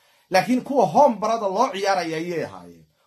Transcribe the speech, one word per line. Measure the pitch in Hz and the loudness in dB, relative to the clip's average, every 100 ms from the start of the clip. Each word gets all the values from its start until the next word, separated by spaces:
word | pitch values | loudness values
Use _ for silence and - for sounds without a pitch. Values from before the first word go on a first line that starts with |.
| _ _ _ | _ _ _
Laakiin | 185 202 254 | 0 2 -2
kuwa | 233 269 175 | 0 0 2
home | 208 285 202 | 6 4 4
barada | 220 226 202 | -2 -2 -2
loo | 190 262 | 0 -2
ciyaaraya | 190 196 190 165 160 | 0 0 0 -2 -6
ayay | 175 165 | -6 -6
ahaayeen. | 107 95 87 85 78 _ | -8 -12 -20 -20 _ _